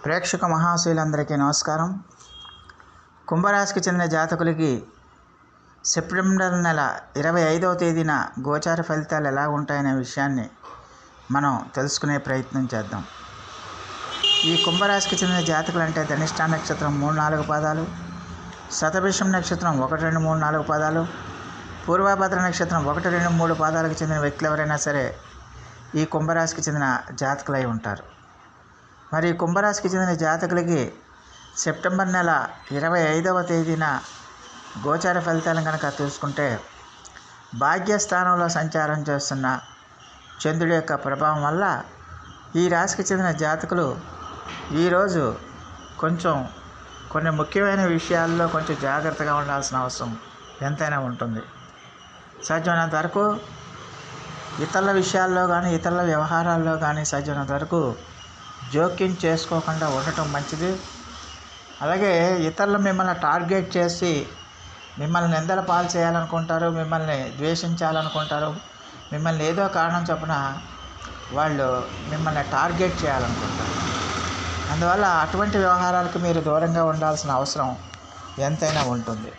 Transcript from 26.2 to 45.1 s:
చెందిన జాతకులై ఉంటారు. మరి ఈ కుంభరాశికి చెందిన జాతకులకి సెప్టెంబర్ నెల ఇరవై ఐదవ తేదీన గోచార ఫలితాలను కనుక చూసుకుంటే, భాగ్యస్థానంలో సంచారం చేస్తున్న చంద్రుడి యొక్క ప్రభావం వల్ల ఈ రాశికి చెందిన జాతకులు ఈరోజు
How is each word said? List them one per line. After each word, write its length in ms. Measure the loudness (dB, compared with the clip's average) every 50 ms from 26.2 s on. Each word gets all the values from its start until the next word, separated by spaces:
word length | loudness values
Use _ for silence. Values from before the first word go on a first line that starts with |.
| 0 2 2 2 0 0 -2 -4
చెందిన 380 | -4 -2 -2 0 0 0 0 0 -4 -8 -6
జాతకులై 520 | -2 -2 -2 -2 -2 -2 -2 0 0 0
ఉంటారు. 380 | 0 -2 -2 -4 -4 -6 -6 -10 -18 -20 -20 -20 -20 -20 -20 -20 -20 -20 -20 -20 -20 -20 -20 -20 -20 -20 -20 -12 -4 -2
మరి 160 | 0 2 2
ఈ 40 | 2
కుంభరాశికి 540 | 0 0 2 2 2 2 2 0 0 -2
చెందిన 260 | 0 0 2 2 2 2
జాతకులకి 800 | 2 2 0 2 0 0 0 2 0 2 2 2 2 0 -2 -6 -14 -20 -20 -20 -20 -20 -20 -20 -20 -20 -12 -8
సెప్టెంబర్ 560 | -4 -2 -2 -4 -2 -2 -2 0 2 0 2 2
నెల 340 | 2 4 4 4 2 0 -2 -8 -12 -10 -6
ఇరవై 280 | -4 -2 0 2 2 4
ఐదవ 420 | 4 4 2 2 2 2 2 2
తేదీన 580 | 2 2 2 2 2 2 0 0 2 0 0 -2 -6 -10 -18 -18 -20 -20 -20 -20 -20 -20 -20 -20 -18 -16 -12 -4 0
గోచార 320 | 0 0 2 2 2 2 2
ఫలితాలను 460 | 2 2 0 2 2 2 0 2 0
కనుక 360 | 0 -2 -2 -2 -4 -2 -2
చూసుకుంటే, 580 | -4 -4 -2 -4 -6 -4 -2 0 0 0 0 -2 -6 -12 -20 -20 -20 -20 -20 -20 -20 -20 -20 -20 -20 -20 -20 -20 -18 -12 -4
భాగ్యస్థానంలో 920 | 0 2 2 2 2 2 0 0 0 0 0 0 2 4 4 4 4 2 0
సంచారం 560 | 0 -2 -2 0 0 0 0 0 0 -2 0 -2
చేస్తున్న 500 | -2 -2 -2 -2 -4 -2 0 0 -2 -2 -6 -14 -20 -20 -20 -20 -20 -20 -20 -20 -20 -20 -20 -20 -14 -4 -2
చంద్రుడి 280 | 0 0 2 2 4 4
యొక్క 200 | 2 2 0 -4
ప్రభావం 480 | -2 -2 -2 -2 2 2 2 2 2 2
వల్ల 400 | 0 2 2 2 2 0 -2 -4 -10 -16 -20 -18 -18 -18 -18 -18 -18 -20 -20 -18 -2 0
ఈ 120 | 2 4
రాశికి 460 | 4 4 2 2 0 0 -2 0 0 0
చెందిన 180 | 2 2 0
జాతకులు 680 | 0 0 0 0 0 -2 -2 -2 0 0 0 0 -2 -6 -10 -14 -14 -14 -14 -14 -14 -14 -12 -12 -12 -12 -8 -4
ఈరోజు 640 | 0 2 2 4 4 4 2 2